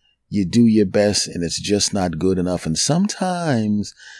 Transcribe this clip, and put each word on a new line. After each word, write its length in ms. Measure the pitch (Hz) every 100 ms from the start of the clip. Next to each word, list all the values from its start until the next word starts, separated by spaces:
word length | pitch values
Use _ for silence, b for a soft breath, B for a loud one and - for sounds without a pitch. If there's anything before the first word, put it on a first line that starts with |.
| _ _ _
you 160 | 104
do 220 | 92 110 117
your 200 | 110 98
best 400 | 104 104 101 -
and 160 | 92
it's 180 | 85 -
just 340 | - 101 -
not 240 | 104 90 80
good 200 | 92 92
enough. 280 | 90 87 82
And 120 | 78
sometimes 1160 | - 156 202 - 185 175 170 120 107 104 101 - B B